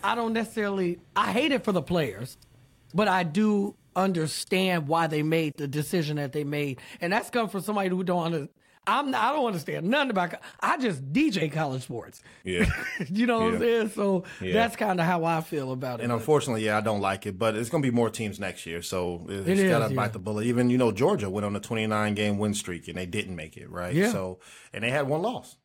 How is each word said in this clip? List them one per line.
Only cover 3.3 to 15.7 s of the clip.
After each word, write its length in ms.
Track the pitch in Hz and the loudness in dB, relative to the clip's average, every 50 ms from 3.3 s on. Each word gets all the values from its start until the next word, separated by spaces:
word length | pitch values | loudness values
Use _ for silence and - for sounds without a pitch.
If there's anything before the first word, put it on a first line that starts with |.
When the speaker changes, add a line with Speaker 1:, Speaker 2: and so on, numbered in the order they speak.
| 147 208 214 214 208 202 202 202 - _ _ _ _ | 0 2 2 4 4 2 0 -2 -6 _ _ _ _
Speaker 1:
understand 880 | 180 190 196 185 165 156 151 - - - - 208 185 190 190 180 170 151 | 0 2 2 2 0 -2 -2 -4 -6 -4 0 0 2 2 2 2 0 0
why 220 | 139 160 165 165 156 | 0 0 2 2 2
they 160 | 156 151 151 | 0 0 2
made 300 | 156 160 165 160 151 135 | 2 2 2 2 0 -2
the 100 | - 147 | -4 -6
decision 500 | 143 131 151 147 - - 180 156 147 151 | -4 -2 -4 -2 0 0 0 0 0 -2
that 160 | 147 143 135 | -2 -4 -2
they 120 | - 151 147 | -4 -4 -4
made. 340 | 143 147 147 147 143 131 - - - - - | -2 -2 -2 -2 -4 -4 -8 -12 -20 -10 -6
And 120 | 175 170 | -2 0
that's 160 | 190 233 - - | 0 0 -2 0
come 200 | - 240 226 208 | -2 -2 -2 0
from 140 | - 196 | -4 -6
somebody 260 | 165 214 214 202 196 185 | -4 -2 -2 0 0 0
who 160 | 180 185 190 | 0 0 0
don't 200 | 175 180 180 165 | 0 0 0 0
under-, 220 | 165 170 156 139 - _ _ _ _ _ _ _ | 0 -2 -4 -4 -8 _ _ _ _ _ _ _
I'm 240 | 190 214 269 294 269 | 0 0 0 0 0
not, 140 | 254 233 214 | 0 2 2
I 100 | 240 285 | 2 2
don't 120 | 311 254 | 2 0
understand 420 | 233 196 170 139 - 151 147 160 190 | 0 -2 -4 -6 -6 -6 -4 0 2
nothing 220 | 254 302 285 262 | 2 2 2 2
about 200 | 220 190 180 170 | 2 0 0 0
co-, 60 | - - - - - - | -4 -12 -14 -20 -10 -4
I 180 | - 208 330 330 | 0 0 0 2
just 340 | 254 226 170 131 135 135 | 0 -2 -2 -2 -6 -2
D 180 | 147 262 311 311 | 2 2 2 4
J 160 | 196 185 156 151 | 2 2 0 0
college 340 | 143 156 156 139 131 131 | 0 -2 -2 -2 -2 -6
sports. 400 | 127 - 127 113 - - - - _ - - - _ | -6 -6 -8 -10 -10 -12 -18 -20 _ -20 -20 -12 _
Speaker 2:
Yeah. 220 | 92 92 87 208 160 - - - - | -2 2 2 2 2 2 -2 -6 -8
Speaker 1:
<laughs> 200 | - - 185 123 | -6 -6 -6 -4
You 160 | 185 208 240 | 0 0 2
know 140 | 240 233 226 | 2 4 2
what 60 | 220 | 2
I'm 60 | 226 226 | 2 2
Speaker 2:
Yeah. 40 | 220 | 2
Speaker 1:
saying? 300 | 233 233 233 233 220 220 - | 2 2 4 2 2 0 -2
So 280 | - 208 196 190 180 180 - - - | -2 0 2 2 0 -2 -4 -12 -8
Speaker 2:
Yeah. 120 | - 185 | -4 0
Speaker 1:
that's 240 | 185 214 233 226 226 | 2 2 2 2 0
kinda 260 | - 220 208 185 175 | -2 0 0 2 2
how 220 | 165 170 180 170 160 | 2 2 2 2 2
I 160 | 170 165 160 | 0 0 0
feel 320 | 160 - 165 147 135 131 | -2 -4 -4 -4 -4 -4